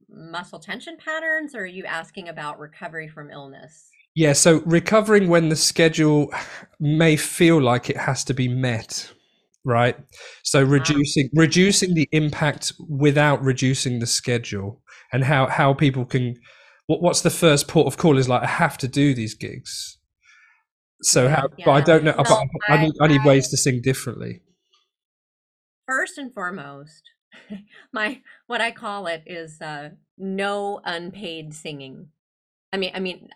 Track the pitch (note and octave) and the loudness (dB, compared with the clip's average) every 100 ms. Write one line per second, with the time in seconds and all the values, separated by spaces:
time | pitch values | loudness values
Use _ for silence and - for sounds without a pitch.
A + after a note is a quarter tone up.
0 | _ - D#3+ E3+ - - - G#3+ E4+ E4 | _ -20 -14 -14 -12 -16 -16 -14 -16 -14
1 | D#4+ D#4+ D#4+ D#4+ D4+ B3 F#3 F3+ F3+ E3 | -10 -8 -4 -4 -6 -10 -12 -10 -10 -10
2 | D#3+ - E3+ E3 D3 D3+ D3+ - F3 D#3+ | -10 -14 -14 -12 -12 -12 -16 -16 -14 -12
3 | D#3+ D#3 D3 C#3+ C#3 C3+ D#3+ _ _ _ | -14 -16 -18 -18 -20 -20 -20 _ _ _
4 | _ - D#3 C#3+ F3 D#3 E3 E3 E3+ A3 | _ 0 2 4 4 4 4 0 4 2
5 | G#3 G#3 F#3 E3+ E3 D#3 - - E3 D#3 | 4 4 4 4 2 0 0 2 2 4
6 | D#3 D3 D3 - - - - - D3 D#3 | 4 4 0 -4 -12 -16 -20 -6 -2 2
7 | E3 D3+ - - E3+ E3 B2+ B2 - - | 4 2 0 2 4 6 4 2 -2 -6
8 | - C3 - B2+ B2+ B2+ C3 A2+ - - | -4 -4 -4 -2 -2 -2 -2 -4 -8 -12
9 | - - _ _ _ _ C3+ A#2 A#2+ - | -14 -18 _ _ _ _ -2 2 2 0
10 | - - - - - D3 C3+ C#3+ C#3 D3 | -10 -20 -20 -14 -2 2 4 4 2 0
11 | C#3+ - C3 D3+ D#3+ F3 F#3+ G3 F#3 E3+ | 0 0 0 2 4 4 4 2 0 0
12 | C#3 D#3 D#3 - D3+ B2+ - - - C#3 | 0 0 -2 -2 -2 -2 -8 -10 -8 0
13 | D3 C#3+ D3 C#3 C3+ B2 C3 C3 C3+ B2 | 2 4 4 2 0 0 0 0 -2 -4
14 | A#2 - - A#2+ A#2 G2+ G2 - _ - | -4 -4 -2 -4 -4 -8 -8 -12 _ -20
15 | _ B2 C3 D3 C3 - C#3 C#3 D3 C3 | _ -2 0 2 2 2 2 2 0 0
16 | B2 C3 B2 A#2+ _ _ _ _ - D#3 | -2 -4 -4 -6 _ _ _ _ -4 0
17 | F3 D3+ E3+ - E3+ C#3+ - E3 C#3 - | 0 0 0 2 4 2 2 2 2 2
18 | F3 C3+ B2+ B2 B2 - E3 - B2+ C#3+ | 4 4 4 0 0 0 -2 -2 -4 0
19 | C#3+ B2+ A2 - G#2 B2+ - - - - | 2 0 -4 -8 -12 -14 -14 -14 -14 -18
20 | _ _ _ _ _ _ _ _ _ _ | _ _ _ _ _ _ _ _ _ _
21 | - - B2+ D3+ C3+ - D#3+ C#3+ C#3+ D#3+ | 0 2 4 2 -2 -2 2 4 6 6
22 | D3+ D3 C#3+ - C3+ E3 - D3+ D#3 D3 | 4 0 2 2 2 -4 0 2 2 2
23 | D3+ C#3 C#3 C#3 C3 C3+ - B2+ B2 C3 | 4 4 6 4 2 -2 -2 0 -2 -4
24 | - A2 A#2 A#2 _ _ _ _ _ _ | -6 -10 -12 -14 _ _ _ _ _ _
25 | _ _ _ _ _ _ _ _ - C4 | _ _ _ _ _ _ _ _ -6 -4
26 | F#4+ - C4+ - F3+ F#3 C#3+ C#3 D3 _ | -4 -8 -14 -10 -10 -10 -12 -16 -20 _
27 | _ _ _ - - G3+ - - _ A#3 | _ _ _ -20 -18 -18 -18 -20 _ -6
28 | G#3+ - - - - A#3+ A#3 A#3 A3 G3+ | -6 -6 -16 -20 -8 -4 -4 -6 -10 -8
29 | F3+ E3 D#3+ F3 E3 D#3 D#3+ D3 D3+ - | -8 -8 -10 -14 -14 -14 -12 -12 -14 -20
30 | _ - F#3+ F#3+ G3 G3+ G3+ G3+ - E3+ | _ -14 -8 -6 -4 -4 -6 -8 -8 -10
31 | F3 G3 G3+ D#3+ D#3 D3+ E3+ C#3+ C3+ C3+ | -10 -14 -14 -14 -14 -16 -14 -14 -16 -20
32 | - _ _ _ _ _ _ F#3+ F#3 F#3+ | -20 _ _ _ _ _ _ -6 -6 -6
33 | F#3 F3 - | -8 -10 -16